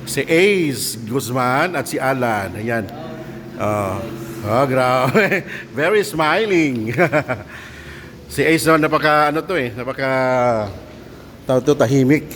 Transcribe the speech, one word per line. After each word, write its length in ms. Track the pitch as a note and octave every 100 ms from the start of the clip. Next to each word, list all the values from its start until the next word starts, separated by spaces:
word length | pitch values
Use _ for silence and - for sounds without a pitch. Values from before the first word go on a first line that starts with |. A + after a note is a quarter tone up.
si 240 | - - C3
Ace 720 | E3 G3 G3 D#3+ A#2+ G2+ A2+ A2+
Guzman 720 | B2 G#2+ B2+ B2+ B2+ E3+ E3+
at 80 | B2
si 80 | C#3+
Alan. 560 | C3 C3+ A#2+ G#2+ G2 F#2
Ayan. 240 | A2 A#2 G#2 - - - - - - -
Oh, 480 | G#2 G#2+ G2+ F#2+ G2 E2+ - -
oh, 220 | G#2 A2+ C#3
grabe. 800 | C3 B2+ B2+ C3 D#3+ G3 F#3 -
<laughs> 280 | - - A#2
Very 240 | D#3 G#3+
smiling. 880 | G3 D#3 D#3 E3+ A3 F3+ D#3 B2 A2
<laughs> 40 | A#2 E3+ C#3+ C#3 A#2+ G2 - - - - - - - -
Si 160 | -
Ace 240 | C#3+ D#3+ D3+
naman, 160 | D#3+
napaka, 480 | D3+ D3+ D3 D3+ D3+
ano 80 | D3
to 160 | D#3+ F3+
eh, 160 | B2
napaka, 380 | A2+ B2 C3 C3+ C3 C3 B2+ B2 A2+ G#2 F#2 - - - - - - -
tawag 160 | C3
to, 160 | B2+ C#3+
tahimik. 480 | A#2+ C3+ B2+ D3+ -